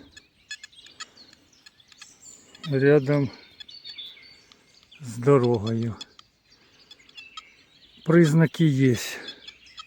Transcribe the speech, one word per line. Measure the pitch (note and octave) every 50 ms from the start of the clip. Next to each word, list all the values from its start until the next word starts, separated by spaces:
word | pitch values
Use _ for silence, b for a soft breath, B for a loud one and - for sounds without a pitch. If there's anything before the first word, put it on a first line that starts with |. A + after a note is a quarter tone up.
| B B B - - _ _ _ _ - - - - - _ - - - - - - b b b b b b b b b _ _ _ _ _ _ _ _ _ - - - - _ - - - - - _ - - - -
Рядом | C#3 C3+ C3+ C#3+ D3 D3+ C3 C3+ D3 D3 C#3 B2+ B B B B B B B B - - - - - - - - - - - - - _ _ _ _ _ _ _ _ _ _ _ _ -
з | D3+ A#2+ A2+ A#2+
дорогою. | A#2+ C#3 C#3+ C3+ A#2+ A#2+ A#2+ A2 G2 A2+ A2+ A2+ A#2 A#2 G#2 - - - _ - - _ _ _ _ b b b b b b b b b b b b _ _ - - - - - - _ _ _ _ _ _ _ _ _ _ - -
Признаки | - D#3+ E3+ E3+ D3+ D3+ E3 E3 D3 - - E3
є, | D#3 C#3 C3 C3+ C3 A#2+ G2 - - - - B B B B B B B _ _ - _ - -